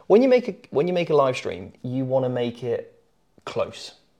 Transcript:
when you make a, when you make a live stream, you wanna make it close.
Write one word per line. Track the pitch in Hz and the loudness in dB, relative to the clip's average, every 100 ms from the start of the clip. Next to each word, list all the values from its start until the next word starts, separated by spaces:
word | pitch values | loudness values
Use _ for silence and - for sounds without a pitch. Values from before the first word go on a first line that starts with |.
| - | 4
when | 208 | 4
you | 269 | 6
make | 247 - | 4 2
a, | 185 - | -10 -6
when | 131 175 | -2 0
you | |
make | 180 165 | 0 2
a | 151 | 4
live | 135 | 4
stream, | 127 95 87 98 - | 0 -6 -8 -12 -12
you | 127 127 | -6 -4
wanna | 131 131 127 | 0 0 0
make | 123 120 120 | -2 -4 -4
it | 123 113 - _ _ _ _ _ - | -4 -4 -6 _ _ _ _ _ -8
close. | 113 - - - - _ | -6 -6 -8 -18 -20 _